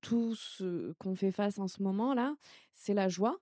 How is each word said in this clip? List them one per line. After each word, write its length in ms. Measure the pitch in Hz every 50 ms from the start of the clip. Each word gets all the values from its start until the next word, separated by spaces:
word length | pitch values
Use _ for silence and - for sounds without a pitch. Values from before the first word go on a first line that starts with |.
tout 340 | - - 226 233 233 226 226
ce 580 | 214 - - - - 196 185 175 170 87 87 160 _
qu'on 160 | - 190 190
fait 160 | 185 196 196
face 260 | 185 - 202 202 202 -
en 100 | 196 185
ce 140 | - -
moment-là, 540 | 196 196 190 202 220 262 277 247 240 277 302 - _ - - - - _ _
c'est 200 | - - - 202
la 160 | 202 196 190
joie. 300 | 175 180 196 226 320 392